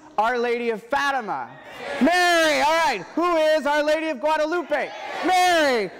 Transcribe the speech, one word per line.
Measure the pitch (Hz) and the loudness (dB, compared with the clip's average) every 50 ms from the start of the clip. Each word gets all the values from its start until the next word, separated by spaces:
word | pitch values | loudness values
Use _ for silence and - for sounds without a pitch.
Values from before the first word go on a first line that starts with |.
| - - - - | -20 -8 -4 -2
Our | 208 233 254 240 | 0 0 0 0
Lady | 233 240 233 240 240 233 | 0 -2 -2 -2 -2 -4
of | 226 202 - | -4 -6 -6
Fatima? | - - 277 277 277 277 262 226 196 160 135 120 120 131 - - - - - - - - - | -4 -4 -2 -2 -2 -2 -4 -4 -4 -6 -6 -8 -10 -14 -18 -18 -18 -16 -14 -12 -10 -2 0
Mary, | 233 302 349 359 359 349 349 330 320 311 294 269 | 2 2 4 4 4 4 4 4 4 2 2 2
all | 269 294 320 330 330 | 2 2 2 2 2
right. | 302 254 196 165 - - | 0 0 -2 -6 -8 -4
Who | 302 339 359 339 320 | -2 0 2 2 2
is | 311 311 311 311 254 | 4 4 2 2 2
Our | 285 294 302 | 0 0 2
Lady | 294 302 302 320 320 320 | 2 2 0 0 0 -4
of | 311 233 | -4 -2
Guadalupe? | - 302 311 311 302 311 330 359 311 254 294 277 220 165 - - - - - - - | 0 0 0 0 0 -2 -2 -4 -4 -2 -4 -4 -4 -6 -8 -12 -12 -10 -8 -4 0
Mary. | 320 370 359 359 359 349 330 302 285 254 233 202 175 - - | 2 2 4 4 4 4 4 4 2 2 0 0 -2 -6 -8